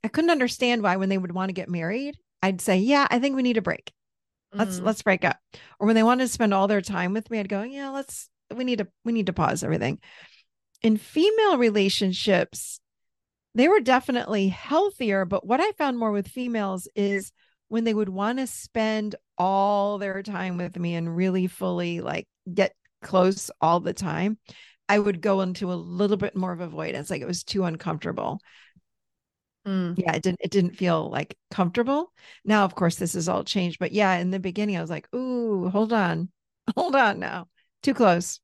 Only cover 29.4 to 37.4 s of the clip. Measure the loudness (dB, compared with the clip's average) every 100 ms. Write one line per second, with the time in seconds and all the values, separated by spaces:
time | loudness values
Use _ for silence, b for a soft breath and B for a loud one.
29.4 | _ _ -4 -2 -2 -2 -2 0 -2 -2
30.4 | 0 2 0 0 0 0 -2 -6 -6 -12
31.4 | _ -2 0 0 0 0 -2 B B B
32.4 | 0 2 2 2 0 0 -4 -2 -2 -2
33.4 | -2 -2 -2 -2 -4 2 2 2 0 -2
34.4 | -4 -4 -2 -2 -4 -8 -8 -8 -4 -4
35.4 | -2 -2 0 0 2 2 2 0 -4 _
36.4 | _ _ -6 -2 2 4 2 0 -6 -8